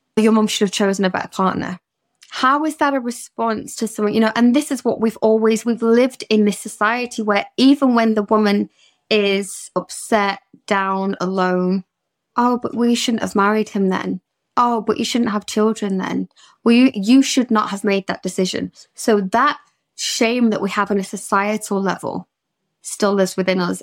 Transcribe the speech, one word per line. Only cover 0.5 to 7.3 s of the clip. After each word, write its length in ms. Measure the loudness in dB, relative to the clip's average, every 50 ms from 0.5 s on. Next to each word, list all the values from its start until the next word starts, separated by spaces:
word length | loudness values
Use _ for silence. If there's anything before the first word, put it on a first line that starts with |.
| 0 0 -2
have 60 | -2 0
chosen 320 | 0 0 0 0 0 0
a 60 | -2
better 180 | -2 -2 -6 -6
partner. 520 | -4 -2 -2 0 0 -2 -6 -8 -10 -12 _ _ _ _ _ _ _ _ -20 _
How 340 | -6 -2 0 2 2 2 0
is 120 | -4 -2
that 160 | 0 0 0 0
a 80 | -2
response 760 | -4 -6 -8 -10 -14 -16 _ -6 -4 -4 -4 -4 -8 -12 -8
to 120 | -8 -8 -6
someone, 240 | -4 -2 -2 0 2
you 80 | 2
know, 120 | 0 2 2
and 180 | 2 2 4 4
this 160 | 2 0 -2
is 140 | -6 -4 -2
what 160 | -4 -2 0
we've 160 | -2 -2 -2 0
always, 460 | 0 2 2 4 4 2 2 0 0
we've 160 | -4 -4 -2
lived 440 | 2 2 4 4 4 2 0 -6 -4 0
in 160 | 2 2 2
this 140 | 2 0 -2
society 640 | -8 -14 -6 -2 -2 0 0 -2 -6 -6 -6 -6 -2
where 240 | 0